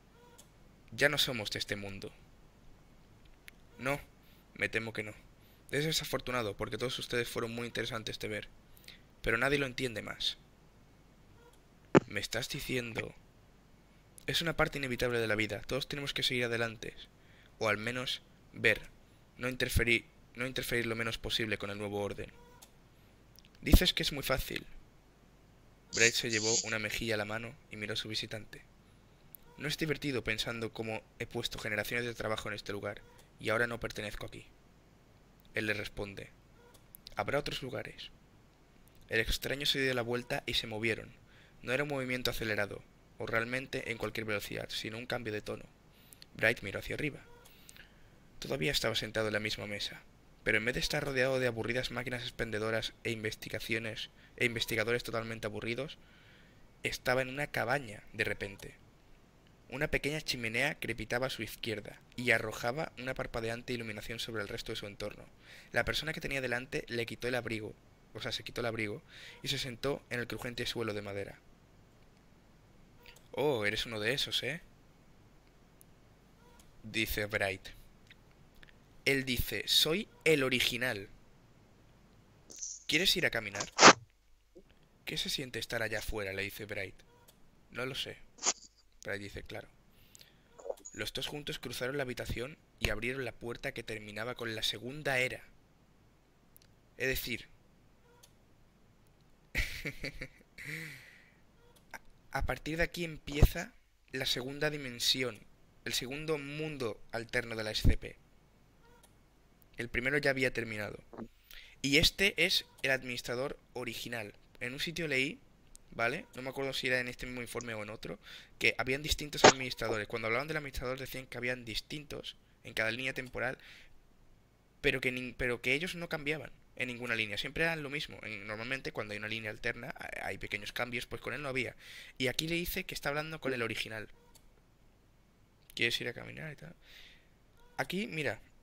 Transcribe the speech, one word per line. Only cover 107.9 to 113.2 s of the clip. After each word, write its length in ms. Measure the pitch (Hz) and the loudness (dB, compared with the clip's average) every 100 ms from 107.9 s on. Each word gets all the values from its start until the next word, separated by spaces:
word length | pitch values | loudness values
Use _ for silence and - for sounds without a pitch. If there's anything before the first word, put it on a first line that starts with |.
| - | 6
P. 200 | 110 - - - - - - - 466 - - - - - - - - - | 0 -14 -20 -20 -20 -20 -20 -20 -20 -20 -20 -20 -20 -20 -20 -20 -20 -10
El 120 | 117 | -4
primero 280 | 123 127 147 | 0 2 4
ya 140 | 143 | 4
había 200 | 135 127 | 4 2
terminado. 480 | - 113 107 101 - - - 113 - - - - - | 2 -4 -4 -6 -8 -14 -14 -14 -16 -18 -18 -18 -4
Y 160 | 135 143 | 6 8
este 360 | 165 - 196 - 180 | 8 6 4 6 4
es 200 | - - - | 4 0 -4
el 80 | 135 | 2
administrador 640 | 131 127 120 | 2 2 -6